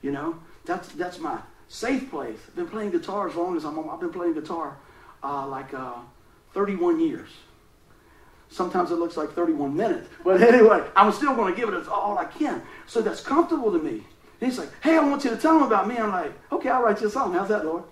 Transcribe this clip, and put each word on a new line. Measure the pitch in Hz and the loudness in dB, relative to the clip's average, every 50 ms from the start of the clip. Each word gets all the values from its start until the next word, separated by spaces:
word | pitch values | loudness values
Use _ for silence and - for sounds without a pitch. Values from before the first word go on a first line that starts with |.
You | - 139 | -6 -6
know, | 143 - 147 165 165 - - - - - _ | -6 -4 -6 -6 -8 -8 -12 -20 -20 -20 _
that's, | - 175 - - - | -8 -8 -8 -8 -14
that's | - 151 175 180 - - | -10 -8 -8 -8 -8 -8
my | 160 151 - - - - - _ - _ | -8 -8 -8 -8 -12 -16 -20 _ -20 _
safe | - - - 233 277 254 - - | -12 -6 -4 -2 -2 -2 -4 -6
place. | - 151 135 120 107 - - - | -10 -10 -8 -10 -12 -14 -16 -16
I've | - | -10
been | 170 175 165 | -8 -8 -8
playing | - 220 214 208 | -6 -8 -6 -2
guitar | 175 170 165 - 190 208 196 170 | -4 -4 -4 -4 -6 -6 -6 -4
as | 143 | -4
long | 165 170 180 180 | -4 -4 -2 -4
as | 165 147 | -4 -6
I'm | 151 151 160 | -6 -8 -8
on. | 160 156 | -8 -10
I've | - 160 | -10 -8
been | 180 170 | -8 -8
playing | 165 185 175 170 160 | -8 -4 -2 -2 -2
guitar, | 151 139 - 170 165 160 143 143 - - - - - - - - _ - | -2 -4 -8 -8 -8 -8 -8 -10 -16 -20 -20 -20 -20 -20 -20 -20 _ -8
uh, | 139 143 139 135 139 | -6 -6 -6 -6 -8
like, | 135 135 135 135 139 | -8 -10 -10 -10 -12
uh, | 131 131 127 123 120 120 - _ _ _ _ _ _ _ _ - | -10 -10 -10 -12 -14 -16 -20 _ _ _ _ _ _ _ _ -4
thirty-one | 190 202 202 202 180 170 175 165 160 | -4 -2 -2 0 0 2 2 2 2
years. | 165 156 127 - - - - - - _ - _ _ _ _ _ _ _ - _ _ _ _ - - - _ _ _ _ | 2 0 0 -4 -12 -16 -20 -20 -20 _ -20 _ _ _ _ _ _ _ -20 _ _ _ _ -20 -20 -20 _ _ _ _
Sometimes | - - 185 175 - 185 175 160 | -8 -6 -6 -4 -2 -2 -2 0
it | 170 | 0
looks | 165 170 170 - 160 | -2 -2 -4 -4 -6
like | 151 147 | -6 -6
thirty-one | - - 175 165 160 143 143 139 139 | -2 -2 0 0 0 -2 -2 -4 -2
minutes. | 160 214 220 165 120 - - - - - | -2 0 -2 -2 -4 -6 -14 -20 -6 2
But | 175 190 180 | 4 6 8
anyway, | 220 240 233 254 220 220 208 175 - - - | 8 8 10 10 10 10 8 6 2 2 4
I'm | 185 202 214 | 6 6 6
still | - - 294 294 262 | 4 0 0 0 2
gonna | 233 214 185 175 | 2 0 0 0
give | 214 247 214 | -2 -4 -4
it | 190 170 156 - | -4 -6 -6 -4
all | - - 160 - - - | -4 -2 -2 -2 -2 -2
I | - | -4
can. | - - - 311 269 214 180 - - - - - | -6 -4 -4 -2 -2 -2 -6 -8 -14 -20 -20 -20
So | - - 233 | -4 -2 0
that's | 214 202 165 - | 0 0 -2 -4
comfortable | - - 269 302 339 - 330 294 247 220 | -6 -2 2 2 2 2 0 0 0 0
to | 190 165 | 0 0
me. | 151 139 117 107 104 - - _ _ - - _ | -2 -2 -6 -8 -12 -16 -20 _ _ -20 -10 _
And | - 254 | -4 -2
he's | 247 - | -2 -4
like, | 160 139 - - | -8 -10 -12 -4
"Hey, | - 285 330 320 | 2 4 4 6
I | 302 | 4
want | 285 285 277 - | 4 0 0 0
you | 262 | -2
to | 226 - | -2 2
tell | - 311 320 311 | 4 6 6 6
him | - | 6
about | - 214 196 190 208 | 6 4 2 2 0
me." | 247 240 | -2 -2
I'm | 220 214 | -2 -2
like, | 196 180 165 143 - - - - | -2 -2 -4 -6 -10 -14 -12 -6
"Okay, | - - - 254 | -6 -4 0 0
I'll | 262 254 | 0 2
write | 247 226 208 208 | 4 2 2 2
you | 226 208 | 0 -2
a | |
song. | 208 262 262 202 180 | 0 0 -2 0 -2
How's | 175 196 196 | -2 0 0
that, | 214 208 156 | -2 -2 0
Lord?" | 156 160 175 190 - | -4 -6 -6 -8 -12